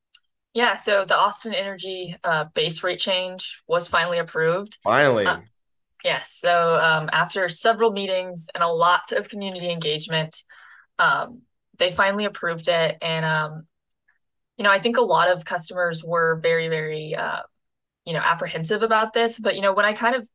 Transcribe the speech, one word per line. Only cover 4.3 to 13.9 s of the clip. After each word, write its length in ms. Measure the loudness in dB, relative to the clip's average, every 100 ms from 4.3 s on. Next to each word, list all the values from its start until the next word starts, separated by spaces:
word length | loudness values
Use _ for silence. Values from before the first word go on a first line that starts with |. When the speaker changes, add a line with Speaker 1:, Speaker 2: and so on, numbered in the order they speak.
| 0 0 0 -4 -6
Speaker 2:
Finally. 420 | 2 4 6 4
Speaker 1:
Uh, 140 | 2 -2 -8 _ _ _ _ _
yes, 260 | -4 -4 -6
so, 460 | -2 2 4 4 4
um, 340 | 2 2 0
after 360 | -2 -2 -2 -2
several 420 | 2 2 4 2
meetings 560 | 2 -2 -2 -4 -8 -8
and 80 | 0
a 60 | 0
lot 420 | 4 4 4 0
of 180 | -4 -4
community 420 | -8 -8 -6 -6
engagement, 760 | -4 -4 -4 -4 -4 -4 -10 -18 -20 -20 -20 _ 0
um, 420 | 2 2 -4 -12 _ _ _ -2
they 120 | -2
finally 340 | 2 0 0
approved 440 | -4 -4 -6 -4 0
it. 280 | 0 0 -2
And, 220 | -4 -2
um, 420 | -2 -2 -4 -10 -18 _ _